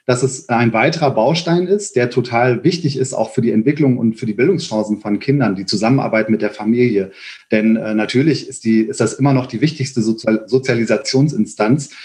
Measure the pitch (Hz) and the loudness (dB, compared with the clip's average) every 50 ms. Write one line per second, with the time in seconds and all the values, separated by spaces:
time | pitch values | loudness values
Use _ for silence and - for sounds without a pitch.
0 | - - 123 123 135 131 - - - - 117 113 120 110 113 110 123 160 165 - | -2 -2 0 0 0 -2 -4 -6 -6 -2 0 2 2 2 2 2 0 0 0 0
1 | 151 131 110 110 110 139 165 170 - 165 170 175 185 180 202 208 - - - 123 | 0 0 2 2 2 2 0 0 0 0 0 0 2 0 0 -2 -2 -2 -2 -2
2 | 120 120 - 127 110 - 117 117 123 127 120 107 - 170 175 170 - 135 123 - | -2 0 0 -2 -2 0 0 2 2 2 0 2 0 0 0 0 -2 -4 -2 -2
3 | 131 - - - 110 - - 120 113 113 110 110 107 143 151 156 147 131 123 120 | -4 -4 -2 -4 -4 -2 -2 -2 0 2 2 2 2 2 2 2 2 2 2 2
4 | 113 110 110 - 123 110 101 117 127 180 190 - - - 110 107 104 104 104 104 | 0 -2 -2 -2 -6 -6 -2 0 2 2 2 0 -2 -4 -4 -4 -2 -2 -4 -4
5 | - 107 104 95 - 135 139 143 123 101 95 95 95 - 110 92 107 117 135 131 | -2 -4 -4 -2 0 0 2 2 2 0 0 -2 -4 -4 -4 0 2 2 2 2
6 | 117 110 110 110 107 - 107 - 104 104 - - 107 110 117 123 123 120 104 98 | 0 0 0 0 2 0 0 0 0 -4 -4 -4 -2 0 2 2 2 2 2 0
7 | 95 95 - - - - - - _ - 113 110 107 110 110 110 110 107 107 107 | -2 -2 -10 -18 -20 -20 -20 -16 _ -2 0 2 2 2 2 2 0 -2 -2 -2
8 | 107 - - 127 160 160 131 - - - - - - 113 113 110 110 113 - - | -2 0 0 2 2 2 0 0 -4 -12 -14 -4 0 2 2 2 2 0 0 0
9 | 113 107 - - 135 143 139 127 127 - 117 107 139 165 - - 127 - - 117 | 0 -2 0 0 2 2 2 2 0 -2 -4 -2 -2 -2 -2 -4 -6 -4 -2 -2
10 | 107 113 110 - - 110 110 110 - - 123 131 127 127 120 117 113 110 107 101 | 0 0 -2 0 0 0 0 0 0 0 0 0 2 2 0 0 0 0 0 -2
11 | - - - 131 143 156 139 113 104 - - - 107 110 127 - - - - - | -2 0 2 2 2 2 2 0 -2 -2 -2 -2 0 2 2 0 -2 -8 -16 -20